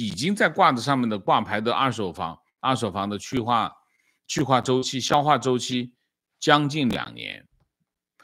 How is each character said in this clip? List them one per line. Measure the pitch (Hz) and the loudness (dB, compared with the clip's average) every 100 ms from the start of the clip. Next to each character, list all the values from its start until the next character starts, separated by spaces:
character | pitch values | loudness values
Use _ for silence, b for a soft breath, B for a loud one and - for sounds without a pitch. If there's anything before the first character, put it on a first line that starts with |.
已 | 117 | -6
经 | 87 151 | -4 -2
在 | 202 202 | 0 0
挂 | 156 175 | 4 4
的 | 127 | 4
上 | 113 135 | 0 0
面 | 120 | 0
的 | 107 | -2
挂 | 95 139 | 0 0
牌 | 107 104 | 0 -2
的 | 110 | -2
二 | 85 131 | 0 0
手 | 113 98 | 0 -6
房， | 82 85 76 _ _ | -4 -8 -8 _ _
二 | 123 127 | -2 -2
手 | 107 | -2
房 | 95 101 | -4 -4
的 | 104 | -6
去 | - 131 | -6 -4
化， | 113 120 95 - _ _ _ _ - | 0 0 0 -6 _ _ _ _ -8
去 | - | -4
化 | 135 131 | 2 2
周 | 113 127 | 4 0
期、 | 123 127 | 0 -4
消 | 117 147 | 0 2
化 | 147 139 | 4 2
周 | 131 123 | 2 -2
期 | 117 127 123 - _ _ _ _ | -2 -4 -6 -12 _ _ _ _
将 | - 147 147 | 4 4 4
近 | 151 127 | 0 0
两 | 82 60 | -2 -6
年。 | 60 53 50 - _ _ _ _ _ _ _ | -10 -14 -14 -20 _ _ _ _ _ _ _